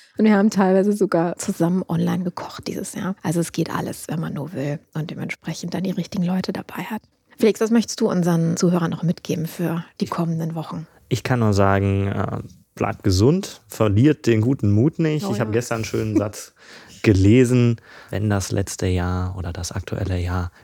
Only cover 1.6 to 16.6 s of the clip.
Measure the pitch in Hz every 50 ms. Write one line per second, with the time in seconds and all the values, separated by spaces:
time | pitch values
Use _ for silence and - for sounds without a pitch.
1.6 | 165 170 180 185 185 - 170 165 175 175 175 180 180 175 - - - - - -
2.6 | - - - - - - - - - 175 196 _ - - 160 170 165 - - -
3.6 | 165 - - - - - - - - - 151 165 160 - 71 73 69 80 95 131
4.6 | 135 143 147 143 _ _ - 156 151 175 - - - - - - - - 170 -
5.6 | - 170 - 160 185 190 180 196 175 - - 190 175 175 185 185 - - - -
6.6 | - - - 233 180 - 220 214 _ _ _ _ _ _ _ - - 220 202 -
7.6 | 226 220 233 240 208 - - - 226 - - 180 165 175 170 165 165 165 170 -
8.6 | - 175 180 180 165 165 170 - - 165 175 - - - - - 151 165 - -
9.6 | 175 151 165 170 160 - _ - 202 202 - - 170 165 165 160 165 160 160 165
10.6 | 151 - 170 170 160 - _ _ _ - 131 107 - - 131 123 113 107 101 98
11.6 | 98 98 98 98 98 98 98 98 98 101 101 104 98 - - - - - - -
12.6 | _ _ - - - 101 104 - - 101 92 90 104 135 170 190 196 - - -
13.6 | _ - - - 110 104 98 104 127 151 151 - - 120 117 107 107 123 139 -
14.6 | - 101 101 107 123 160 - - 165 156 151 151 202 196 120 101 120 110 104 117
15.6 | 123 - 120 113 107 - - 113 113 110 107 101 101 107 - - - - _ _